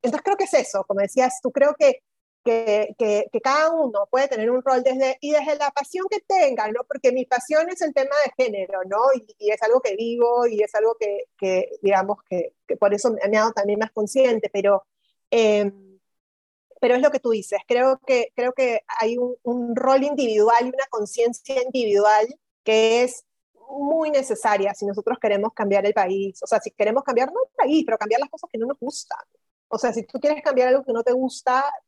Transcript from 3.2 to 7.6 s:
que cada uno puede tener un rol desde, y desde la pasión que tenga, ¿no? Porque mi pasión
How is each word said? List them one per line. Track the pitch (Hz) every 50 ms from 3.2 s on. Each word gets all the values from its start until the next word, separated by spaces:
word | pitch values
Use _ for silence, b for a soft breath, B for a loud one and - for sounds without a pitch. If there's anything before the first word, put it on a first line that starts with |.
| 208 -
que | - 226
cada | - 262 269 302 311 320
uno | 339 320 302 254 208 202 202 _
puede | - 254 277 277
tener | 262 220 220 240
un | 247 254
rol | 254 269 262 254
desde, | 254 269 254 262 269 262 269 -
y | - 285
desde | 302 294 277 311 294
la | 294 294 277
pasión | - 285 277 - - 359 381 381
que | 415 415
tenga, | _ _ 392 370 320 277 247 220 214 214
¿no? | 220 240 254 _
Porque | - 269 - 254
mi | 240 262 247
pasión | _ 254 240 - - 302 302